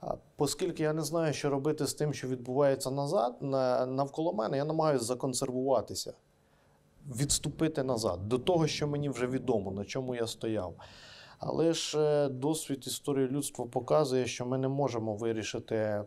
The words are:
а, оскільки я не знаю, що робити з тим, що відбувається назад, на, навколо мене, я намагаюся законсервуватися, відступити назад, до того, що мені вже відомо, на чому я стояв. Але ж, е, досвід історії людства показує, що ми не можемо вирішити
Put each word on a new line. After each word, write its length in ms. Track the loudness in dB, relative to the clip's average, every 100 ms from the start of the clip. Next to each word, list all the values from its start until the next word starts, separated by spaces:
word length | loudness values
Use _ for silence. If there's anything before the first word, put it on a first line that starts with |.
а, 140 | -6 -8 -10 -2
оскільки 460 | 0 0 -4 0
я 100 | 0
не 80 | 0
знаю, 320 | 0 2 0
що 160 | 2 0
робити 380 | 0 0 0 -2
з 60 |
тим, 200 | 0 -2
що 140 | -2 -4
відбувається 640 | -4 -2 4 4 4 0
назад, 440 | -2 0 2 0 -2
на, 440 | -2 2 4 2 2
навколо 480 | 0 -2 0 -2
мене, 240 | 0 0 0
я 80 | 0
намагаюся 400 | 2 4 4 2
законсервуватися, 1080 | -2 0 -2 -2 -2 2 2 0 -8 -8 -12 _ _ _ _ _ _ _ _ -12
відступити 760 | -4 0 0 -2 0 0 0
назад, 440 | 0 2 0 -2 0
до 100 | 0
того, 280 | 4 4 4
що 200 | 0 -2
мені 220 | -2 -2
вже 180 | -2 0
відомо, 440 | 0 2 0 0
на 140 | -4 -4
чому 300 | -4 -4 -2
я 120 | -2
стояв. 480 | -2 -2 -2 -4 -8 -18 -20 -20 -20 -20 -10
Але 340 | -4 2 2
ж, 260 | 2 -2 2
е, 300 | 4 4 2
досвід 540 | 0 -2 -2 -2 -6 -4
історії 400 | -6 -2 2 2
людства 380 | 0 -4 -4 -4
показує, 600 | -4 2 4 4 2 0
що 200 | -2 -2
ми 120 | 0
не 100 | 0
можемо 480 | 0 0 0 -4 -2
вирішити 880 | -2 -2 -2 -6 -4 -2 0 -2